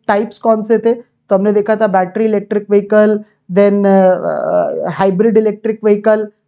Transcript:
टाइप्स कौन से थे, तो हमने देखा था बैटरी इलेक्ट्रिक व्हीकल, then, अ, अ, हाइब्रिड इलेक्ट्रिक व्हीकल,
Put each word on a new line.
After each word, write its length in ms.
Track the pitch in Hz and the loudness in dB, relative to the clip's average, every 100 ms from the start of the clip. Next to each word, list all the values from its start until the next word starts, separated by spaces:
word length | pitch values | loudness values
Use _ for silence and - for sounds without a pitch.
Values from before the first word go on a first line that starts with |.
| - | -4
टाइप्स 300 | 202 233 - | -2 -4 -4
कौन 240 | 226 220 | -2 0
से 180 | 214 220 | 0 0
थे, 140 | 226 | 0
तो 420 | 240 - _ - 190 | -4 -8 _ -4 0
हमने 180 | 208 | 0
देखा 220 | 202 208 214 | 0 0 -2
था 120 | 214 | 0
बैटरी 380 | 190 180 214 220 | 0 -2 -2 -2
इलेक्ट्रिक 420 | 202 208 208 202 | -2 -2 -6 0
व्हीकल, 540 | 208 202 214 214 214 - _ - | -2 2 2 2 0 -6 _ -4
then, 340 | 180 202 202 196 | 2 2 2 2
अ, 40 | |
अ, 960 | 190 185 180 165 - 160 180 156 156 160 | 4 4 2 -2 -4 -2 0 0 -4 -6
हाइब्रिड 480 | 151 196 180 226 214 | -2 0 2 2 2
इलेक्ट्रिक 420 | 214 208 214 220 | 0 -2 -6 -2
व्हीकल, 480 | 214 208 220 220 208 - | 0 0 2 0 -2 -14